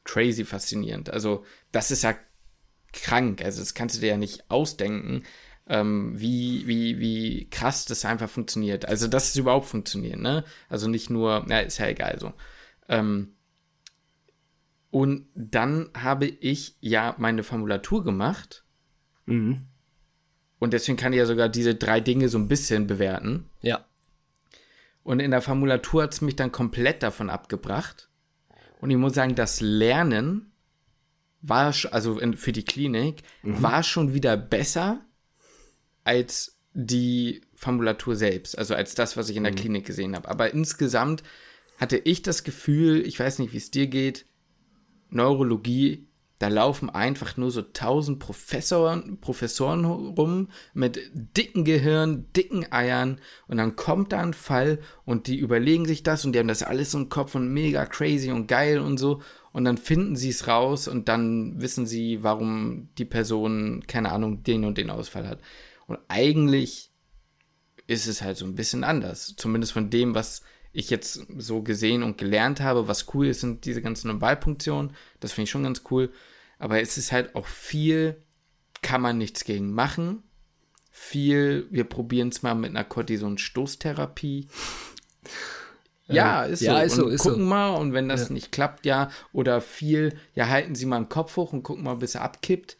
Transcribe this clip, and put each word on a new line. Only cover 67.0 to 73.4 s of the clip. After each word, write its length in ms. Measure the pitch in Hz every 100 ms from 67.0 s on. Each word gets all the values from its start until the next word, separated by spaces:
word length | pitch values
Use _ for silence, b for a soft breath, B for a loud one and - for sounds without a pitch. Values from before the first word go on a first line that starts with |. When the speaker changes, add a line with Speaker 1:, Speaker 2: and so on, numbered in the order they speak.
| _ - _ _ _ _ _ _ -
Speaker 1:
ist 200 | 117 110
es 140 | 104
halt 160 | 98 95
so 80 |
ein 100 | 95
bisschen 300 | 95 110 123
anders, 500 | 139 156 92 - - -
zumindest 360 | 113 113 113
von 160 | 113 104
dem, 240 | 117 123
was 280 | 110 110 - b b b
ich 200 | 104 -
jetzt 360 | 117 - - - 135
so 240 | 113 113
gesehen 400 | 107 104 110 120
und 160 | 113 104
gelernt 420 | 98 107 120 143
habe. 280 | 135 123 104
Was 180 | 104 -
cool 120 | 139 139
ist, 140 | 127